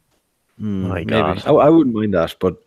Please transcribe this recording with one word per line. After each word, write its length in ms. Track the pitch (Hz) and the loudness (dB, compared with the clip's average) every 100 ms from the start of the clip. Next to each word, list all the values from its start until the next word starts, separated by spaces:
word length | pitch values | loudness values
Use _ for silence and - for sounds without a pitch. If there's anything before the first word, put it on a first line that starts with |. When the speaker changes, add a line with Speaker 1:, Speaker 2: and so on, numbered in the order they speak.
| _ _ _ _ _ - | _ _ _ _ _ -12
Speaker 1:
Hmm, 300 | 107 98 92 | -8 -6 -4
Speaker 2:
My 80 | 92 | -6
Speaker 1:
maybe. 120 | 110 | -2
Speaker 2:
God. 320 | - 76 98 | -2 -2 -2
Speaker 1:
I, 60 | - | 0
I 180 | 151 147 | 4 4
wouldn't 260 | 165 135 | 4 2
mind 180 | 107 107 | -2 -2
that, 220 | 92 82 - | 0 -2 -2
but, 220 | 92 - | -4 -4